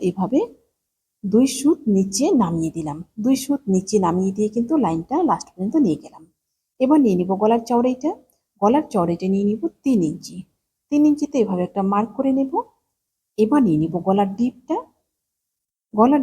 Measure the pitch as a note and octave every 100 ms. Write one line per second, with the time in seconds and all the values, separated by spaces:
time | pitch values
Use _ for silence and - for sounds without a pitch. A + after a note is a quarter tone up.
0 | F#3 F3+ F#3 C4 A#4 - _ _ _ _
1 | _ _ G3+ G#3+ C4+ - C#4+ F4 A3 G3
2 | F#3+ - D4+ D4+ F3 E3 D#3+ E3 D3+ D3
3 | F3 - A3 C4 C4+ C#4 - F#3 F#3+ G#3+
4 | F3+ F3 F#3+ G3 G#3+ A3 A#3 D#4+ G3+ E3
5 | E3+ D4 E4 E3 - - G3 D#4+ A3+ D3
6 | - - - _ _ _ _ - B3+ D#4
7 | B3 F3+ F3+ F#3+ G#3+ A#3 A#3 A#3+ B3+ B3+
8 | D4 G#4 _ _ _ - G#3 C#4 D4+ G#3
9 | E3+ E3+ F#3 G3 G3+ A3 E4 _ C#4 A#3
10 | D#3+ E3 - E3+ - _ _ _ - D4
11 | D4+ D4 D4 C#4 G3+ F#3 F3+ - G3 G3+
12 | A3 - C4+ C4+ C4+ F4 B4 _ _ _
13 | _ _ _ - G#3+ D4 A3+ D3+ D#3+ E3+
14 | F3 G3 G3 G3 B3 - - F4+ - _
15 | _ _ _ _ _ _ _ _ _ G#3
16 | A#3+ C#4+